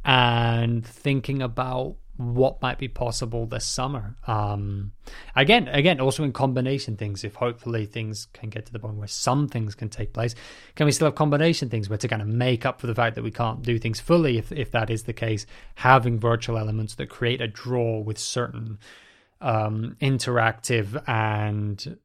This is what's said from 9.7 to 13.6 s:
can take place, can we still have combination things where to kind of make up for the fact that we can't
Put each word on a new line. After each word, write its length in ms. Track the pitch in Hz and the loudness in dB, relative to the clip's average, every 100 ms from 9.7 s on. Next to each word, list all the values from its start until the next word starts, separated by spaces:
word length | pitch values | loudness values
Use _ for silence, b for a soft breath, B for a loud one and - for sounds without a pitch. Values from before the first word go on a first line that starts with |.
can 140 | - 107 | -6 -8
take 240 | - 104 | -6 -6
place, 220 | - 117 120 B B B | -2 -4 -4 B B B
can 100 | - | 2
we 80 | 147 | 4
still 140 | 135 156 | 6 2
have 80 | |
combination 560 | - 151 143 165 165 127 | 4 2 4 4 2 0
things 180 | 117 101 | -2 -2
where 80 | 107 | -2
to 120 | 117 | 0
kind 120 | 113 | -2
of 80 | 104 | 0
make 380 | 117 127 120 131 | 2 4 2 0
up 120 | - | -2
for 80 | 120 | -4
the 80 | |
fact 200 | 110 117 | 0 0
that 100 | 117 | 0
we 60 | 113 | -6
can't 320 | - 117 113 | -2 -2 -2